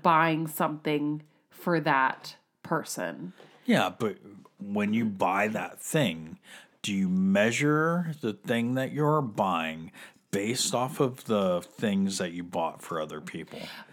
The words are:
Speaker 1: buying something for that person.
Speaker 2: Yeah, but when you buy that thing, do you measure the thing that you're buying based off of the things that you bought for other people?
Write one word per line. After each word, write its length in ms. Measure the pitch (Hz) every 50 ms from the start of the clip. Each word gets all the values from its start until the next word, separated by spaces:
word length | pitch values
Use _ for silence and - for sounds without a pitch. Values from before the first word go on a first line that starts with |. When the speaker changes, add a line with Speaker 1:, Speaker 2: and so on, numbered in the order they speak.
| -
Speaker 1:
buying 440 | 180 165 156 165 165 156 156 160
something 760 | 156 - - 175 151 151 151 - 156 151 147 147 147 151 151 151 _ _ _ _ _
for 300 | - - - 180 175 160
that 560 | 151 160 143 135 131 131 - - - - - - _ _ _ _ -
person. 680 | - 170 151 - - - - 92 85 - - 165 180 - - - - - - _
Speaker 2:
Yeah, 260 | - 226 143 98 92 90
but 220 | - 117 107 90 - - - 101 - - - _ _
when 340 | 101 - 101 104 104 104 107
you 100 | 117 117
buy 440 | 110 101 95 98 - 95 98 104 107
that 320 | 110 101 90 87 - -
thing, 580 | - - - 160 139 98 80 80 78 78 90 - _ - - - - _ _ _ -
do 100 | 104 101
you 160 | 98 95 90
measure 1040 | 92 92 95 95 196 202 107 117 120 120 147 147 151 151 156 165 170 180 170 165 151 -
the 120 | - 113 101
thing 420 | - - - 117 117 117 120 127
that 180 | 131 131 - -
you're 300 | 139 151 147 151 156 143
buying 680 | 113 101 - 104 95 90 82 80 80 80 80 80 - - - - - - _ _ _
based 440 | - 98 101 110 123 131 - - -
off 260 | 120 127 131 - -
of 240 | 147 127 123 - -
the 380 | - 110 104 98 92 90 87 -
things 560 | - - - 117 107 98 98 98 98 95 -
that 140 | 95 87 82
you 120 | 87 87
bought 380 | 87 90 92 82 80 - - -
for 180 | - 87 80
other 200 | 78 78 78 76
people? 380 | - - - 82 - - - - - - - - - -